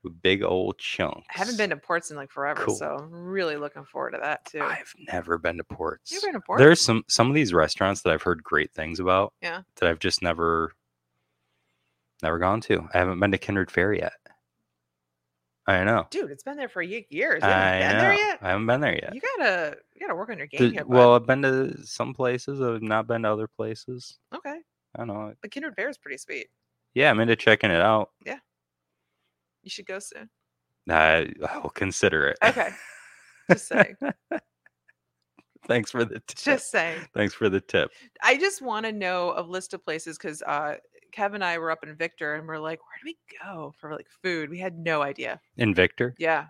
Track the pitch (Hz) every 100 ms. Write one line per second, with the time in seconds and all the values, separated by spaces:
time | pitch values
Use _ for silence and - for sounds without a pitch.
0 | 90 82 92 98 95 90 98 - - -
1 | 85 - - 165 202 226 208 147 - 170
2 | - 147 139 143 143 151 - - 151 147
3 | 156 170 175 190 170 147 147 - 139 135
4 | 135 - 147 147 - 151 147 - - -
5 | - 90 85 85 85 85 - - 80 80
6 | - 370 415 262 - 202 143 170 - 113
7 | - - 120 147 123 85 78 - 98 95
8 | 90 78 92 82 - 76 76 - 78 82
9 | 92 92 104 _ 175 175 185 - 87 80
10 | 92 - 87 82 85 82 82 _ _ _
11 | _ _ _ _ _ _ _ _ _ _
12 | _ _ 80 85 92 101 - 92 80 90
13 | 90 90 101 95 - 101 90 - 95 107
14 | - - - _ _ _ _ _ _ _
15 | _ _ _ _ _ _ - 92 98 113
16 | 82 370 143 139 269 294 247 180 165 226
17 | 208 147 302 - 98 95 95 92 92 104
18 | - 403 415 359 95 98 113 127 143 -
19 | - 262 494 494 254 185 151 - _ _
20 | 349 175 220 190 143 139 120 208 - 123
21 | 123 120 117 131 139 131 135 - - -
22 | 120 131 127 123 - 139 127 113 110 110
23 | 113 117 110 107 110 - 110 110 - 123
24 | - - _ 320 294 311 _ _ _ -
25 | 113 104 107 - 208 277 302 208 240 -
26 | 143 - - 135 - _ _ _ _ 127
27 | 143 110 117 113 - 107 107 85 98 110
28 | 101 _ - 277 _ _ _ _ _ _
29 | _ _ _ _ _ _ 190 - 190 190
30 | 208 - 220 _ _ _ _ _ - 82
31 | 80 80 76 - 76 - 73 - 95 -
32 | 101 80 69 - 220 254 180 - - -
33 | - - _ _ - 175 - - - -
34 | 277 - _ 330 _ _ _ _ _ _
35 | _ _ _ _ _ _ - 120 107 123
36 | 113 107 - - 277 262 - 214 165 165
37 | 160 - 196 - 110 95 - 95 73 -
38 | - _ 220 277 392 392 262 - 226 214
39 | 185 180 175 - 170 185 - 185 - 160
40 | 165 156 170 151 - 147 151 - _ _
41 | _ - 202 202 180 170 165 160 151 151
42 | 165 - 151 151 160 156 156 160 _ -
43 | 285 339 _ - 202 180 147 _ 151 151
44 | - _ 185 170 151 175 185 165 165 156
45 | 143 139 123 - _ - 117 90 92 -
46 | 123 123 165 151